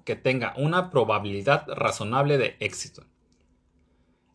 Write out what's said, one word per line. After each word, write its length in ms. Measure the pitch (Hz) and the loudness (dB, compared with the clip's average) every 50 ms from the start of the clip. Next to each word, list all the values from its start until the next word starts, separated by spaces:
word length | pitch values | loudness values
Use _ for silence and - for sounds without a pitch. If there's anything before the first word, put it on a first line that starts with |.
| _ | _
que 100 | - 110 | -6 -6
tenga 380 | - - 131 127 131 117 101 - | -2 0 0 0 2 -2 -4 -4
una 360 | - 143 156 170 185 180 180 | -2 -2 0 2 0 0 2
probabilidad 760 | 147 135 113 104 107 104 101 104 101 101 98 139 143 - - - | 2 2 4 4 2 0 0 -2 -4 -2 2 2 2 2 2 -4
razonable 720 | 131 - - 110 98 - 107 104 120 135 143 143 147 135 | -6 -2 -2 -2 -2 -2 -4 -2 0 0 2 2 2 2
de 200 | 117 - - - | 2 0 -2 -4
éxito. 460 | 107 101 - - - - - - - _ _ _ _ _ _ _ _ _ _ _ _ _ _ _ _ _ _ _ _ _ _ _ _ _ _ | -6 -6 -6 -6 -12 -14 -14 -20 -20 _ _ _ _ _ _ _ _ _ _ _ _ _ _ _ _ _ _ _ _ _ _ _ _ _ _